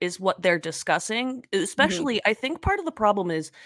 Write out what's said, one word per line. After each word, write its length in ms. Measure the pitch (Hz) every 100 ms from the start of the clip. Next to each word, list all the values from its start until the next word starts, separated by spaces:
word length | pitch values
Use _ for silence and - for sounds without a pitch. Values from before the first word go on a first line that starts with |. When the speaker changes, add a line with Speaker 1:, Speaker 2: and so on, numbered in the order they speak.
Speaker 1:
is 200 | 175 175
what 200 | 185 180
they're 180 | 180 170
discussing, 840 | 160 - - 160 - 220 254 254 -
Speaker 2:
Mm-hmm. 120 | 196
Speaker 1:
especially, 560 | 226 - 294 190 285 220
I 100 | 208
think 280 | 220 262 330
part 160 | - 415
of 60 |
the 80 | 330
problem 400 | - 214 202 180
is 180 | 160 156 -